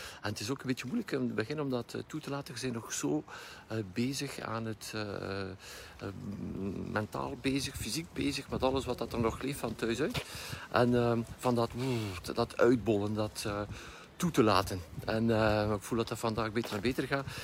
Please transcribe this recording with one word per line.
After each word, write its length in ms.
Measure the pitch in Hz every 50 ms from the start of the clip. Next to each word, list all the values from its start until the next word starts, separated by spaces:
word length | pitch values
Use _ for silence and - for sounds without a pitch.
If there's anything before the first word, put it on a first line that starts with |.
| - - - -
En 80 | - 104
het 100 | 107 -
is 100 | 101 107
ook 120 | 139 -
een 60 | -
beetje 180 | 127 131 - -
moeilijk 260 | 120 220 240 208 -
in 80 | - 131
het 160 | 127 117 113
begin 260 | 113 110 110 147 156
om 80 | 147 139
dat, 240 | 127 120 117 - -
eh, 80 | 113 110
toe 120 | - - 156
te 100 | - 139
laten. 240 | 143 143 139 - 131
We 60 | 117
zijn 140 | 127 131 120
nog 200 | 117 110 - -
zo, 300 | - - 143 147 151 151 - - - - - - - -
eh, 100 | - 110 113 104 92 90
bezig 460 | 120 120 131 139 135 143 135 - -
aan 260 | - - 110 113 117
het, 260 | 113 107 - - - -
eh, 480 | 110 104 104 98 92 95 95 98 98
eh, 60 | 98 92 95 101 - - - - - - - - 104 101 98 95 95 101 101 98 - 90 - - 95 98 87 - - -
mentaal 440 | - 107 110 - - 139 139 135 139 127
bezig, 340 | - 135 131 139 131 139 -
fysiek 380 | - - 110 104 156 165 - -
bezig, 360 | 135 131 143 139 139 131 -
met 140 | 127 110 127
alles 220 | 131 131 135 123
wat 120 | 123 120
dat 160 | - 113 110 -
er 60 | 117
nog 220 | 117 113 110 -
leeft 180 | - 135 147 -
van 160 | - 117 107
thuis 260 | - 123 113 117 107
uit. 220 | 147 214 247 - - - - - - - - - - -
En, 240 | - 104 123 120 123
ehm, 260 | 120 120 117 117 117 113 - -
van 180 | - - 127 123
dat, 140 | 117 117 117 123
oeh, 580 | 120 127 135 127 113 107 101 92 92 - - -
dat 220 | - 120 117 -
uitbollen, 560 | - 104 120 131 120 98 117 107 101 101 104 107
dat, 300 | 107 107 104 - - -
eh, 160 | 110 104 104 104 - 107 - - - - - - - -
toe 160 | - 185 170
te 120 | - - 117
laten. 380 | 107 98 92 98 - 101 90 87 - - - -
En, 260 | - 107 113 113 117
eh, 400 | 113 107 110 107 107 107 104 107 107
ik 60 | 98
voel 160 | - - 117
dat 100 | 113 113
dat 120 | - 120 -
vandaag 320 | - 117 110 117 113 110
beter 220 | 104 120 113 - -
en 80 | 104
beter 260 | 87 123 131 - 135
gaat. 180 | 127 143 139 135 - - -